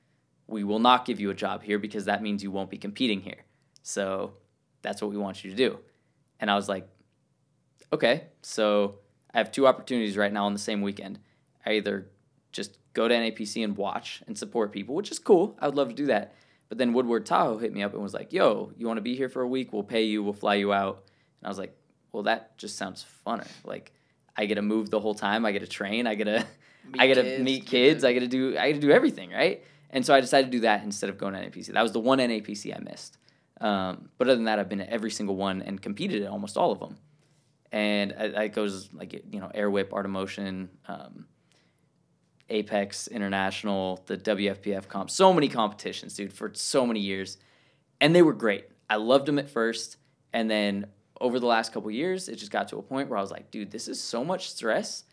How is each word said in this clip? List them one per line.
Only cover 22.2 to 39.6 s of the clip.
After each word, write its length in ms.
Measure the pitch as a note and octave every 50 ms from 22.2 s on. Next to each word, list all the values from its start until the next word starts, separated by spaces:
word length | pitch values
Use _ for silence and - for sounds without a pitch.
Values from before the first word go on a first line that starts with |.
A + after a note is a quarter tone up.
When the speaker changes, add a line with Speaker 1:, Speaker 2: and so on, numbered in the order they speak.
| G#2
Speaker 1:
that 320 | G#2 A2+ A2+ - - _ -
just 180 | G2 G#2 -
sounds 280 | - G2+ F#2+ F#2 - - - - - _
funner. 200 | G#2 A#2 G#2+ - - - - -
Like, 280 | - - - - - _ _ _ _ _ _ _ _ _
I 80 | - G#2+
get 100 | G2+ G#2+
to 60 | G2+ G#2
move 280 | G#2 A2 A2+ A2 G2
the 100 | G#2 G#2+
whole 140 | G2+ A2 G#2
time. 300 | G#2 - G2+ G#2 A2+ A#2
I 60 | G#2+ G2
get 80 | G2
to 60 | -
train. 400 | - - - G#2 G2 G#2+ A#2 B2
I 80 | A2+ G#2+
get 100 | G#2 G#2+
to, 220 | G#2 G#2+ A#2 A#2 - - _ _ _ _ _ _ - -
Speaker 2:
Meet 80 | C3
Speaker 1:
I 60 | B2+
get 80 | C3 C3+
to 80 | B2+ B2+
Speaker 2:
kids, 200 | B2+ C3 C3+ B2+
Speaker 1:
meet 180 | C3 C3+ C3
Speaker 2:
get 100 | - -
Speaker 1:
kids. 320 | B2+ B2 B2 C#3+ D#3 B2+ C3+
Speaker 2:
to 60 | B2+
Speaker 1:
I 40 | B2
get 80 | B2
to 80 | B2 B2
do, 300 | B2+ C3 C3 C3 G2 D2+
I 140 | G#2+ C#3 D3+
get 80 | D3
to 60 | D3
do 40 | C#3+ D#3
everything, 380 | A#3+ D4+ C#4 - - F#2 F2
right?" 340 | F#2 G2+ C#3+ F3+ - - - - - _ _ _
And 140 | - C3+ A#2+
so 100 | - C#3+
I 60 | C3+
decided 300 | B2+ A#2+ D3+ C#3 C3+ B2+
to 60 | B2+ A#2+
do 20 |
that 240 | A2 A2+ G#2 G2+ G#2
instead 240 | G#2 G2 - - G2
of 60 | F#2+ G2+
going 140 | G2+ G2 F#2+
to 40 | F#2+
N 60 | F#2+
A 40 | G2
P 120 | - F#2 F#2+
C. 100 | - G2+
That 100 | G#2 A#2
was 100 | A2+ G2+
the 80 | A#2
one 200 | A2 B2 C3+ C3+
N 100 | B2+ A#2+
A 100 | A2+ G#2+ G#2
P 120 | - G#2
C 180 | G2+ - G#2+ -
I 40 | -
missed. 360 | - - - - - - - _ _ _ _ _ _ _ _ -
Um, 500 | A#2 G#2+ G2+ G2 F#2+ F#2 F2+ - - - _ _
but 80 | B2 B2
other 80 | C3
than 80 | A#2 A2+
that, 140 | A2 G#2+ G#2
I've 100 | F#2+ F2+
been 120 | G#2 G2
at 80 | F#2 -
every 200 | A2+ A2+ G#2 A2
single 260 | G#2 - G#2+ G2 G2
one 260 | F#2+ G2 G2 F#2+ F#2+ -
and 180 | - G2+ G2
competed 420 | - G2+ G#2 G#2 E3 G3+ F3+ G#2 G2+
at 60 | G2
almost 280 | G#2 G#2 G2+ G#2+ - -
all 140 | F3 E3 G#2
of 100 | - -
'em. 140 | - - - _ _ _ _ _ _ _ _ _ _ _ _ _ _ -
And 420 | G#2+ G#2 G#2 G#2 G2+ G2+ G2 - -
I, 240 | A2 G#2 C#2+ G#2 A2
I 40 | G#2+
goes, 420 | G#2 A2+ G#2+ G2+ G2 F#2+ F#2 - -
like, 200 | D#2 F2+ F2+ - - - - -
you 60 | G2+
know, 100 | F#2 E2+ -
Air 160 | A2